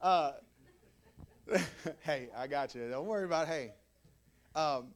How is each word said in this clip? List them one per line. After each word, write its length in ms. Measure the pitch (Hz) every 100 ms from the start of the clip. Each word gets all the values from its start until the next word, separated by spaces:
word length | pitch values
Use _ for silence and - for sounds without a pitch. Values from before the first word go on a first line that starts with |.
Uh, 320 | 180 175 147 135 - _ - - _ _ - - - - -
<laughs> 100 | 190 170 - 165 160
hey, 280 | 156 143 120 110
I 120 | 135
got 280 | 143 135 123
you. 140 | 120
Don't 160 | 131 185
worry 200 | 214 185
about 220 | 160 160
hey. 260 | 160 117 - _ _ - _ _ _ _ 156
Um, 320 | 156 135 123